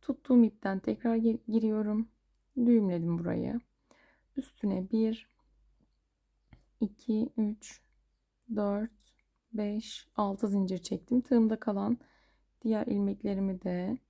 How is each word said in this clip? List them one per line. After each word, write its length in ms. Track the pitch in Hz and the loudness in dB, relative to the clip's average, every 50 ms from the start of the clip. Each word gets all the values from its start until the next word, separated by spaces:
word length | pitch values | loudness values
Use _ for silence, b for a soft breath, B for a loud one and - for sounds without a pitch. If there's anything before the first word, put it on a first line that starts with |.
Tuttuğum 420 | - - 262 - _ - 254 247 233 | -4 -6 -6 -6 _ 4 6 8 8
ipten 360 | 214 - - - 196 190 190 | 6 4 -2 -6 -4 -4 -2
tekrar 360 | - - 214 - - 233 226 | -2 -4 -4 -2 0 0 0
gi-, 240 | 226 226 226 220 226 _ - | 2 2 2 0 0 _ 0
giriyorum. 640 | 220 226 220 220 214 214 214 208 214 214 226 - _ _ _ _ _ _ _ _ _ 269 | 0 0 2 2 0 0 -2 0 0 -2 -2 -4 _ _ _ _ _ _ _ _ _ 0
Düğümledim 640 | 240 240 240 226 208 190 175 170 165 170 170 170 | 4 6 6 6 4 2 0 0 0 -2 -2 -2
burayı. 420 | 170 175 175 180 175 190 - 240 - _ _ _ b b b b b b b b b b _ | -2 -2 -2 -2 -2 -4 -4 -6 -8 _ _ _ b b b b b b b b b b _
Üstüne 560 | 277 254 - - _ - 202 190 185 185 190 | -10 -10 -10 -12 _ -4 -2 -2 -2 -4 -2
bir, 380 | - 220 220 220 226 226 - _ _ _ _ _ _ _ _ _ _ _ _ _ _ _ _ _ _ _ _ _ _ _ _ _ - _ _ _ _ _ | 0 0 2 0 0 -4 -10 _ _ _ _ _ _ _ _ _ _ _ _ _ _ _ _ _ _ _ _ _ _ _ _ _ -20 _ _ _ _ _
iki, 500 | 226 196 - _ - - 220 214 226 - _ - | -6 -6 -6 _ -6 -2 -2 -2 -2 -2 _ -2
üç, 440 | 220 208 214 - - - - - _ _ _ _ _ _ _ _ _ _ _ _ _ - 226 | -2 -2 -4 -8 -12 -20 -20 -20 _ _ _ _ _ _ _ _ _ _ _ _ _ -6 -4
dört, 580 | 208 208 202 202 202 214 226 _ _ - - _ _ _ _ _ _ _ _ 226 | -2 -2 0 -2 -2 -4 -6 _ _ -20 -20 _ _ _ _ _ _ _ _ -6
beş, 540 | 214 208 208 208 214 - - - - - _ _ | -4 -4 -2 -4 -4 -6 -8 -14 -16 -18 _ _
altı 320 | - 208 196 196 196 - 208 | -2 -2 -2 -2 -2 -2 0
zincir 300 | 196 202 190 185 185 180 | 0 0 0 0 -2 -6
çektim. 440 | - - 196 175 - - 240 254 | -6 -6 -8 -8 -4 0 0 0
Tığımda 380 | 247 - 262 233 226 220 220 220 | 2 4 4 4 4 4 2 -2
kalan 380 | - - 208 196 196 208 240 240 b b b b b b b b b b _ _ | -4 -4 -4 -2 -2 -2 -2 -4 b b b b b b b b b b _ _
diğer 260 | - 226 220 214 214 - | -2 -2 -2 0 0 -2
ilmeklerimi 760 | 202 202 202 196 196 202 - 208 202 190 196 196 185 185 | -2 0 0 -2 -2 -4 -4 -4 -2 -2 -2 -2 -4 -4
de 360 | - 185 180 180 180 190 226 262 _ _ | -4 -4 -4 -2 -4 -4 -6 -6 _ _